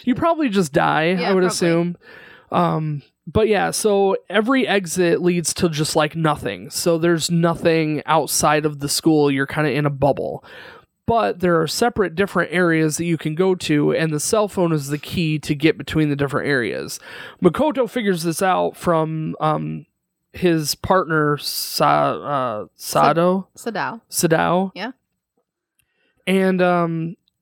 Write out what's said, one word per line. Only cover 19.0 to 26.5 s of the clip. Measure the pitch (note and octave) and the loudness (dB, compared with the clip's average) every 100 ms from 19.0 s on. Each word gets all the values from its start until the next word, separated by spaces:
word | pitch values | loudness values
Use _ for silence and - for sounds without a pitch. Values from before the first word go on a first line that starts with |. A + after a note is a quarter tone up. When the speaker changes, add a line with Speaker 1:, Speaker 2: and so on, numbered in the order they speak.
| D#3 D#3+ D#3 - | 0 -4 -6 -4
Speaker 2:
um, | D#3 D#3 D#3 D#3 D3 _ _ _ _ | -2 -2 -4 -10 -14 _ _ _ _
his | - F3+ E3 D3 - | -2 0 0 -2 -4
partner, | - F#3 D3+ D#3 D3 D3 | 0 2 2 0 0 -2
Sa-, | - - - - D3 D3 C#3+ A#2 | -4 -8 -6 0 2 4 2 -2
uh, | G2 C#3+ B2+ G#2+ F#2 _ | -4 -4 -4 -6 -10 _
Speaker 1:
Sa- | - D3+ | -4 2
Speaker 2:
Sado? | D3 D#3 F3 F#3 F#3 - | 2 4 2 2 -4 -12
Speaker 1:
Sadao. | - G3+ C3+ A3+ - | -8 -6 -6 -8 -10
Speaker 2:
Sadao? | - F3 D#3+ E3+ F3 F#3+ F3 | -2 2 2 2 0 -2 -6
Speaker 1:
Yeah. | G#3+ - _ _ _ _ _ _ _ _ _ _ _ _ - | -12 -14 _ _ _ _ _ _ _ _ _ _ _ _ -2
Speaker 2:
And, | F#3+ F#3+ | 2 2